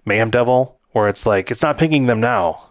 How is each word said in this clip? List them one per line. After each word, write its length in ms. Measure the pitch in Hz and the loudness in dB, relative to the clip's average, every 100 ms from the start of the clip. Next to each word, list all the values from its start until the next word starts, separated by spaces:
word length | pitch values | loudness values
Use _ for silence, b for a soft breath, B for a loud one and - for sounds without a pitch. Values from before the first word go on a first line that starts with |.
| 110 | -4
Mayhem 240 | 104 113 | -2 0
Devil, 480 | 123 120 127 131 _ _ | 0 2 2 0 _ _
where 160 | 113 104 | -2 0
it's 180 | 98 113 | 0 0
like, 240 | 101 92 | 0 -2
it's 120 | 120 | -4
not 140 | 156 147 | -2 0
pinging 300 | 160 151 123 | 0 2 2
them 140 | 113 | 0
now, 420 | 117 117 85 - - | 0 0 -2 -4 -14